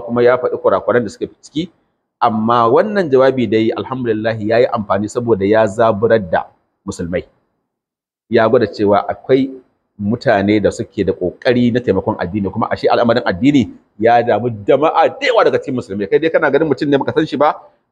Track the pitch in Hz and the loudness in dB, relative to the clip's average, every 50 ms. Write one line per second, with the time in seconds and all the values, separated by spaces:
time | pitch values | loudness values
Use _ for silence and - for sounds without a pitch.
0 | 120 - 120 120 120 120 127 123 - 95 107 - - 117 98 92 - - 113 123 | 0 -2 -2 2 2 2 2 2 -2 -4 -4 0 0 0 0 0 0 0 0 0
1 | 117 98 - - 107 - _ _ _ - - 151 175 - _ _ _ _ _ _ | 0 -2 -8 -10 -10 -10 _ _ _ -10 -8 -8 -8 -8 _ _ _ _ _ _
2 | _ _ _ - 117 120 110 110 107 117 120 120 113 113 131 165 190 - 208 202 | _ _ _ -2 -2 -2 0 0 0 0 2 2 4 4 4 2 2 0 -2 -2
3 | 175 147 131 127 131 135 131 131 117 101 110 110 110 113 - 104 101 - 131 131 | 0 2 2 4 4 4 2 0 -2 0 0 0 0 0 -2 -4 -8 -8 -8 -6
4 | 123 117 110 110 110 113 113 110 101 107 135 139 - - - 117 98 - - 104 | -4 -4 -4 -2 -2 -4 -4 -4 -2 0 2 2 2 2 0 -4 -4 -2 -2 -2
5 | 107 104 - 123 120 117 110 95 98 101 107 110 110 104 98 120 113 113 107 98 | -2 -4 -6 -4 0 0 0 2 2 2 4 2 2 0 0 0 2 2 2 0
6 | 117 113 113 113 95 82 90 82 - - _ _ _ _ _ _ - 95 - - | 2 2 2 0 0 -2 -4 -4 -4 -6 _ _ _ _ _ _ -14 -12 -10 -8
7 | 90 85 90 87 - _ _ _ _ _ _ _ _ _ _ _ _ _ _ _ | -8 -6 -6 -6 -8 _ _ _ _ _ _ _ _ _ _ _ _ _ _ _
8 | _ _ _ _ _ - 110 113 110 113 110 104 110 - - - 104 101 101 - | _ _ _ _ _ -2 0 2 2 4 2 2 0 0 -2 -2 0 2 2 2
9 | - - 98 - - - 131 139 131 135 - - _ _ _ _ _ _ _ - | 0 -4 -10 -8 -2 0 2 2 2 -2 -6 -14 _ _ _ _ _ _ _ -8
10 | 104 101 120 117 - 139 107 98 98 98 107 107 95 87 - - - - - 110 | -4 -4 -4 -2 0 0 0 2 2 2 2 2 2 0 -2 -2 -12 -10 -4 -4
11 | 92 - - - 90 87 - - - 131 123 123 123 120 110 123 - 113 98 92 | -2 -2 -2 -4 -4 -6 -6 -4 -2 0 0 2 2 0 0 0 -2 0 -2 -2
12 | - 113 101 - 90 87 95 104 98 92 - 104 - - 101 - - - - 117 | -2 -4 -4 -4 -6 -6 -4 -4 -4 -4 -4 -4 -4 -4 -4 -2 0 0 2 2
13 | 123 117 - 123 - - 95 87 117 143 147 135 104 - - - _ _ _ 101 | 2 2 0 0 0 -4 -4 0 0 2 4 2 0 0 -6 -20 _ _ _ 0
14 | 107 117 120 120 113 117 113 123 120 127 110 104 104 - 143 135 151 156 - 160 | 2 4 4 4 4 2 0 0 0 -4 -6 -6 0 2 2 2 2 2 2 2
15 | 160 175 - - 285 262 233 214 175 147 - 120 - 147 131 120 - - 95 104 | 2 2 0 -2 -2 0 2 2 2 2 0 0 -4 -4 -6 -6 -6 -6 -6 -6
16 | 101 - 147 147 156 160 - 139 151 143 131 143 160 151 131 - 160 143 143 135 | -4 0 0 0 0 2 0 2 0 2 2 2 2 0 -2 -2 0 0 0 0
17 | 135 - - - 160 - 151 127 143 156 - - - - _ _ _ _ | 0 -2 -2 -2 -2 -2 0 0 0 0 0 -2 -10 -20 _ _ _ _